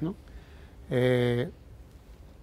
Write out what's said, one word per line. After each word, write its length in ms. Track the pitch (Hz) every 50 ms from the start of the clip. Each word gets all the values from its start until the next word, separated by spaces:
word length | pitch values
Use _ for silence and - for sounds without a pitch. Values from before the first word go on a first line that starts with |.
¿no? 140 | 156 170 208 - - - - - - - - - - - - - - -
Eh, 580 | 135 123 127 127 127 123 123 123 120 120 131 185 - - - - - - - - - - - - - - - - - -